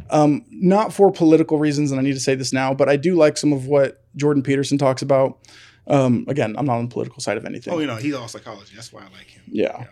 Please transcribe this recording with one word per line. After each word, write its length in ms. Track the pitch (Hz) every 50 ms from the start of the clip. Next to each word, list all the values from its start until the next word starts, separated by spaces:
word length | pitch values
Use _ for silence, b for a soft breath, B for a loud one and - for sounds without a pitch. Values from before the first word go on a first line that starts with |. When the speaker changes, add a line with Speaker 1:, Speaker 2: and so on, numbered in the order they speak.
| B B
Speaker 1:
um, 340 | - 151 151 147 147 123 - -
not 420 | - - 185 175 190 208 220 - -
for 180 | - 202 190
political 460 | 190 - 175 156 160 156 160 160 160 147
reasons, 340 | 151 151 143 143 151 143
and 80 | 135 135
I 40 | 131
need 100 | 139 135
to 60 | 135
say 160 | 123 - 135
this 180 | 131 135 123 -
now, 200 | 131 131 135 135
but 140 | 135 143 127
I 60 | 143 143
do 180 | 135 180 185
like 220 | 170 151 151 147 -
some 140 | - 151 147
of 120 | 135 127
what 380 | 131 147 143 139 127 - _ _ _ -
Jordan 280 | 147 143 147 147 143 131
Peterson 340 | 143 139 135 139 - 143 143
talks 240 | 143 135 131 123
about. 380 | 143 139 139 135 135 127 - _ _ b b b b b b b b -
Um, 380 | - 139 131 127 123 110 - -
again, 280 | 131 139 123 107 107 110
I'm 80 | 135
not 120 | 143 120 117
on 80 | 120 123
the 40 | -
political 260 | 127 120 127 - -
side 160 | - - 104 110
of 80 | -
anything. 280 | 95 98 - 127 - 180
Speaker 2:
Oh, 60 | 165
you 80 | 156 139
know, 80 | 117
he's 180 | 110 117 151 143
all 140 | 131 120 110
psychology. 460 | - 107 101 117 110 101 98 - -
That's 180 | 113 117 - -
why 80 | 104
I 160 | 98 95 95 95
like 100 | 98 _
him. 120 | - _ _ -
Speaker 1:
Yeah. 280 | - - - - - -
Speaker 2:
Yeah. 60 | - -